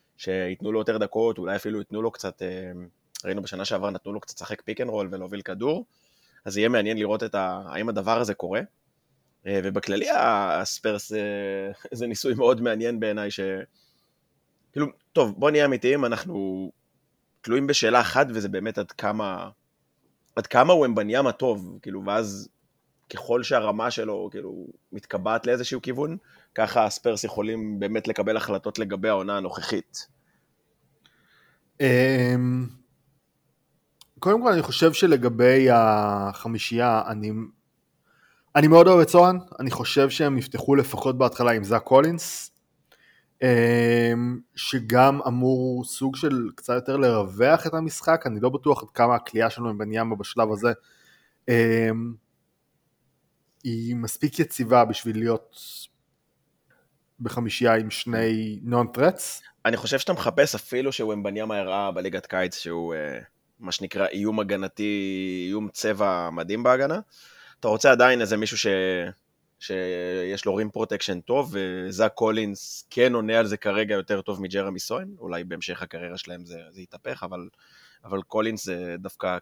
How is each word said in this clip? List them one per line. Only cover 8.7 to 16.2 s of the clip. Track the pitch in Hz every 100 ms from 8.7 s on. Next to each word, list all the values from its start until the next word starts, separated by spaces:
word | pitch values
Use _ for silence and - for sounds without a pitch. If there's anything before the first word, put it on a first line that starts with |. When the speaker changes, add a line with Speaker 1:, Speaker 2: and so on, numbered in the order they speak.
| _ _ _ _ _ _ _ 98
Speaker 1:
אה, | 98
ובכללי | 95 98 104 98 302
ה-, | - 120 101 95 82
הספרס, | 95 - 110 104 -
אה, | 107 104 101 98 98 98 - -
<laughs> | 117
זה | 120
ניסוי | 104 135
מאוד | 113 123 120
מעניין | 120 110 117 117
בעיניי, | 107 107 104
ש-, | - 95 95 - _ _ _ _ _ _ _ _ _ _
כאילו, | 143 147 - _
טוב, | 165 113 101
בוא | 143
נהיה | 151
אמיתיים, | 143 123 123 143
אנחנו | 123 113